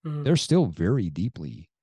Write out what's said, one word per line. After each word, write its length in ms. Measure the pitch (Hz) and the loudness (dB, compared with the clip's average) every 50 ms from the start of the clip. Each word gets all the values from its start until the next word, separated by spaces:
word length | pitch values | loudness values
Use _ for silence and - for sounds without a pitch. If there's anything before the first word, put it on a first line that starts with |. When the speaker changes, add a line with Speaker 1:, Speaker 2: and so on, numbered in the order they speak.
| - | -6
Speaker 1:
Mm. 180 | 160 151 147 143 | -6 -6 -2 2
Speaker 2:
They're 120 | 139 170 | 2 2
still 300 | 151 - - 156 185 160 | 2 4 4 4 4 4
very 440 | 95 - - 85 95 131 135 98 80 | 2 0 -2 0 0 2 0 0 -2
deeply 600 | 73 80 98 120 - - 78 67 57 57 85 _ _ _ | -2 -4 -4 -4 -6 -8 -12 -12 -12 -14 -18 _ _ _